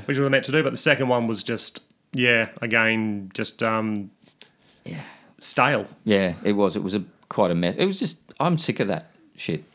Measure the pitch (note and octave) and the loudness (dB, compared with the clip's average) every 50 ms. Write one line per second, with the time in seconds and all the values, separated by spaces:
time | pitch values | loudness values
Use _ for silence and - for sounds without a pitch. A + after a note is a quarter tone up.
0 | G2+ - C#3+ C3 C#3 C#3 C3+ C3 B2+ - C3+ D#3 D#3 C#3 B2 A2+ - D#3+ C#3+ - | -2 -2 0 0 2 2 2 2 2 2 0 0 0 0 -2 0 2 2 2 4
1 | C3+ B2 B2 B2 A#2 A2+ A2+ G2+ - - A#2 G#2+ - - - - - _ _ _ | 4 2 2 2 2 0 -2 -4 -4 -4 -6 -4 -6 -8 -10 -10 -16 _ _ _
2 | _ _ - C3 B2 B2 A#2+ A#2 A2 G#2+ - - - A#2 A2+ A#2 A2+ A2+ A2+ A2 | _ _ -4 0 2 4 4 4 2 0 -4 -8 -4 0 2 4 4 4 2 2
3 | A2 A2 G#2 G2+ G2 F#2+ G2 - A2+ - - - A#2+ A2+ A2 A2 A2 A2 G#2+ G#2 | 0 -2 -4 -6 -8 -8 -6 -4 -4 -4 -2 -2 -2 0 0 0 0 -2 -2 -4
4 | G2+ F#2 - _ _ - _ _ - - _ _ _ _ _ _ _ - - D3+ | -6 -8 -14 _ _ -20 _ _ -20 -20 _ _ _ _ _ _ _ -14 -12 -12
5 | - - - - _ _ _ _ - - - - B2 C#3 D3 A2+ G2 - - - | -14 -16 -20 -20 _ _ _ _ -12 -4 0 2 2 2 2 0 -2 -6 -12 -8
6 | _ A2 G#2+ G2 G2 F2+ E2 E2 - - G#2 G2+ G2+ F#2+ E2 G#2+ - F#2 F#2+ G#2+ | _ 2 2 2 2 0 -2 -2 0 0 2 2 2 2 0 -2 -4 -4 -4 -4
7 | F2 - - _ _ _ - - G#2 F2 F2 E2+ F2 F2 F#2 - F3 G3 G3 G3 | -6 -6 -12 _ _ _ 0 0 2 2 2 2 2 0 0 0 0 0 0 -2
8 | B3+ D#3+ - - _ _ - - D3 E3+ F3+ D#3+ - - A#2+ - B2+ G2 F#2+ D#2+ | -4 -6 -6 -10 _ _ -8 -4 -2 0 0 0 -2 -4 -2 -2 -2 -2 -2 -4
9 | - - _ _ _ _ _ - - - E2+ D2+ - - _ | -6 -12 _ _ _ _ _ -12 -8 -6 -6 -6 -8 -14 _